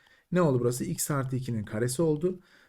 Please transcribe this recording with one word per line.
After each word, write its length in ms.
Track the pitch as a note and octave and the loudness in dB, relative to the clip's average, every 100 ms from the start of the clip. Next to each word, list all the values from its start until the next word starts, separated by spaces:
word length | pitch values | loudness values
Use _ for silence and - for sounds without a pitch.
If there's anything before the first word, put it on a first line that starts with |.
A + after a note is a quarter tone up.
| _ _ - | _ _ -2
Ne 100 | E3+ | 2
oldu 180 | D#3+ B2+ | 4 4
burası? 240 | A#2+ B2+ | 2 0
X 280 | F3 E3 - | -4 -4 -2
artı 240 | C#3+ C3 B2+ | -2 -2 -4
ikinin 280 | C3 A2+ | -4 -4
karesi 380 | G#2 G#2+ B2 C3 | -4 -2 -2 0
oldu. 380 | D#3+ D3+ F3+ F#3 - - | 0 2 -2 -4 -12 -20